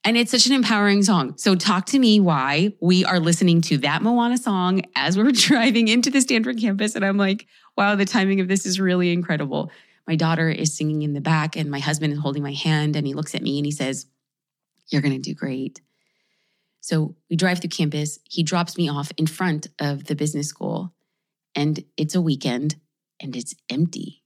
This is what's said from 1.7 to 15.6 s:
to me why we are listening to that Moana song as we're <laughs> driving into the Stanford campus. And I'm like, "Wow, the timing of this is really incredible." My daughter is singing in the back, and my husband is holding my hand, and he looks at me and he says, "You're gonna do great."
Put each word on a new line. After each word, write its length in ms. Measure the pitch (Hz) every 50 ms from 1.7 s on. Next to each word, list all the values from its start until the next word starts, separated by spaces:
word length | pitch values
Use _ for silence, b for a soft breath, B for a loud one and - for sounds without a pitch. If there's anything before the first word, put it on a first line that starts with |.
| 185 185 190
to 120 | - - 277
me 220 | 254 220 214 208
why 540 | 196 175 156 139 131 139 143 151 185 208 196 _
we 200 | 165 175 180 185 185
are 160 | - 185 175
listening 420 | 160 170 170 - 196 175 165 170
to 160 | 160 - 156 131
that 240 | 131 143 151 -
Moana 340 | - 226 240 240 233 240 247
song 460 | 247 247 226 202 185 180 180 190 190 - - _
as 220 | 131 135 156 180
we're 140 | 196 214 277
<laughs> 20 |
driving 560 | 262 220 - - 294 240 226 269 214 233 226 214
into 220 | 226 247 233 294
the 100 | 254 269
Stanford 400 | 254 - 240 226 226 247 254 226
campus. 360 | 220 226 196 196 214 214 -
And 80 | - 196
I'm 120 | 196 196
like, 300 | 202 202 190 196 220 - b b b b b b -
"Wow, 160 | 202 202 208
the 100 | 196 202
timing 360 | 190 - 220 190 196 196 196
of 80 | 185 180
this 180 | 196 196 -
is 140 | 196 185 190
really 320 | 190 185 180 180 180 175
incredible." 580 | 175 175 170 - 160 151 147 135 143 147 - 156 B B B B B B B -
My 80 | 165
daughter 340 | 156 165 160 165 170 165 160
is 260 | - - - 156 -
singing 260 | - 156 151 156 151
in 100 | 151 151
the 80 | 143 143
back, 340 | 139 156 160 156 151 156 -
and 160 | 160 151 147
my 80 | 143 139
husband 340 | 139 147 156 151 156 147
is 60 | 147 147
holding 240 | 147 139 139 147
my 100 | 143 139
hand, 440 | 139 139 - 160 156 151 151 151 147
and 100 | 151 147
he 80 | 135 139
looks 220 | 147 156 - -
at 60 | -
me 160 | - - 139 143
and 60 | 147
he 60 | 147
says, 360 | 147 147 135 135 135 135 - _ _ _ _ _ _ _ _ _ _ _ _ _ _ _ _ -
"You're 140 | - 143
gonna 180 | 139 143 135 131
do 140 | 135 139 151
great." 460 | - - 139 131 131